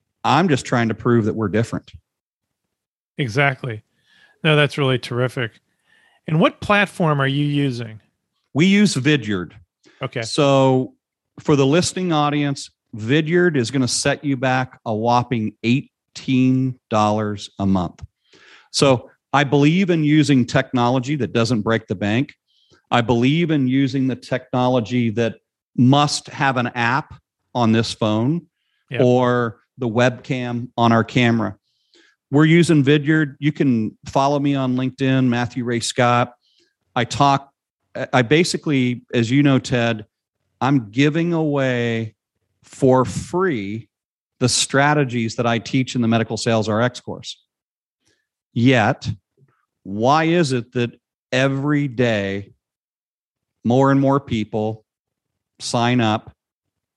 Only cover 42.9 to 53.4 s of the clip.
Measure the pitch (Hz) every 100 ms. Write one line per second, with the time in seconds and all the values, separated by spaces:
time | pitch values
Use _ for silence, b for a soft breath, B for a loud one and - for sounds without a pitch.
42.9 | 131 120 - - 175 190 120 98 110 -
43.9 | _ _ _ _ - 123 - - 135 143
44.9 | 151 135 120 113 - 117 117 - 135 127
45.9 | 127 113 117 113 110 120 113 107 107 120
46.9 | - - 85 - - _ _ _ _ _
47.9 | _ _ _ _ _ _ 120 123 127 107
48.9 | - - - _ _ _ _ _ _ 92
49.9 | 104 120 156 160 175 151 123 117 123 120
50.9 | - _ _ _ 127 139 135 147 147 143
51.9 | 113 120 107 98 101 101 _ _ _ _
52.9 | _ _ _ _ _